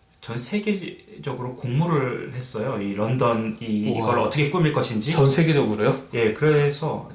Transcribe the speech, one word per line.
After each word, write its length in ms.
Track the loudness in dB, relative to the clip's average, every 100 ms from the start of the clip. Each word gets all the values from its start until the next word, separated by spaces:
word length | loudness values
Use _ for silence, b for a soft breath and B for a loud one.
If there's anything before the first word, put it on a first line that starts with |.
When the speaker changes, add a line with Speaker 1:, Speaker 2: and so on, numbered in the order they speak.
| _ _
Speaker 1:
전 160 | -10 -8
세계적으로 1160 | -4 -2 -2 -2 -6 -14 -18 -12 -8 -8 -8 -6
공모를 800 | -2 0 2 0 0 -4 -8 -10
했어요. 460 | -8 -6 -4 -4
이 120 | -4
런던, 640 | -2 0 2 2 2 -2 -6
이, 300 | -2 0 0
Speaker 2:
우와. 100 | 0
Speaker 1:
이걸 160 | 0 0
어떻게 300 | 0 0 0
꾸밀 220 | 2 2
것인지. 380 | 2 -2 -2 0
Speaker 2:
전 180 | 4 4
세계적으로요? 800 | 6 4 4 2 2 2 0 -2
Speaker 1:
예, 200 | 0 0
그래서 760 | 2 4 4 2 0 -4 -6 -10